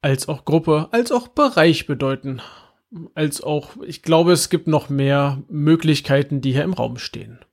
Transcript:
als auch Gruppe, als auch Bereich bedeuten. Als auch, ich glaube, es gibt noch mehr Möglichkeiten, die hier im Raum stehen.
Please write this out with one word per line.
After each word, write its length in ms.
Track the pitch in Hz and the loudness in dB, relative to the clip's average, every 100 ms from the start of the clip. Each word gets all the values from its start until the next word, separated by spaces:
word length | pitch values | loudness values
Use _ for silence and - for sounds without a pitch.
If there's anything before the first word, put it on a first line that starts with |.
als 260 | 147 135 - | 0 -2 -2
auch 160 | 147 | -8
Gruppe, 440 | - 160 160 151 156 | 0 2 4 0 2
als 220 | 226 247 | -2 0
auch 160 | 240 240 | -2 -2
Bereich 580 | - 285 - 160 156 - | 0 2 4 4 4 -2
bedeuten. 560 | 135 135 135 139 127 - - _ _ _ 185 151 | -4 -2 -4 -8 -10 -14 -20 _ _ _ -18 -14
Als 260 | - 151 143 | -4 -4 -4
auch, 360 | - 151 - - | -4 -4 -6 -18
ich 200 | - - | -16 -12
glaube, 300 | - 160 170 | 0 4 4
es 180 | 175 - | 2 2
gibt 180 | 170 165 | -2 0
noch 220 | 151 - | -2 0
mehr 520 | 139 139 139 143 139 - | -2 2 2 0 -4 -8
Möglichkeiten, 920 | 151 147 160 160 143 - 139 143 143 | -2 2 4 4 0 2 0 0 -2
die 100 | 131 | 0
hier 120 | 131 | 0
im 100 | 165 | -2
Raum 240 | 185 117 120 | -2 -6 -6
stehen. 400 | - 117 110 120 _ | -12 -14 -18 -20 _